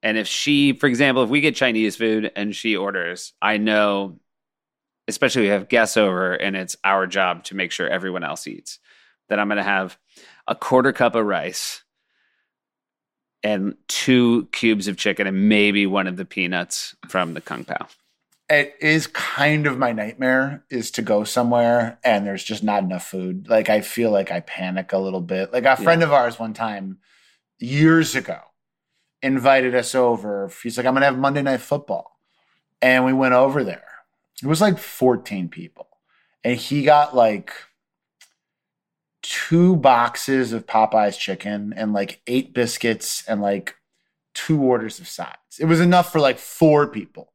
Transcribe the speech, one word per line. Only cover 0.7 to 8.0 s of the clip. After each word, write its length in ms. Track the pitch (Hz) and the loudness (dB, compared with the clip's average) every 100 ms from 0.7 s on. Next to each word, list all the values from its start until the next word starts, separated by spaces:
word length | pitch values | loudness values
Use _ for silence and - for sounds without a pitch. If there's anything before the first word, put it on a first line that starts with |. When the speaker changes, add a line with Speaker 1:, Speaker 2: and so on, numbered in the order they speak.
Speaker 1:
for 140 | 123 143 | 2 0
example, 360 | 120 139 127 | 2 2 2
if 60 | 117 | 2
we 120 | 143 | 2
get 140 | 147 123 | 0 0
Chinese 400 | 131 110 110 - | 0 2 0 0
food 340 | 113 110 107 - | 0 0 -2 -6
and 200 | 104 101 | -8 -6
she 200 | 113 101 | -4 -2
orders, 560 | 98 98 85 90 - _ | -4 -4 -6 -8 -14 _
I 160 | 101 107 | -2 0
know, 640 | 107 107 104 98 98 85 _ _ _ _ _ _ _ _ - | 2 2 2 0 -4 -10 _ _ _ _ _ _ _ _ -12
especially 340 | 110 131 127 | -2 0 2
if 40 | 101 | 0
we 20 | |
have 160 | 101 95 | 0 2
guests 300 | 120 110 - | 2 2 4
over 360 | 104 90 92 90 | 2 2 -2 -2
and 200 | 98 95 | -4 -6
it's 220 | 92 - | -8 -4
our 240 | 98 98 95 | 0 2 0
job 360 | 95 92 85 - | 0 0 -2 -8
to 100 | 95 | -6
make 160 | 90 | -6
sure 180 | - 87 | -4 -4
everyone 340 | 92 | -4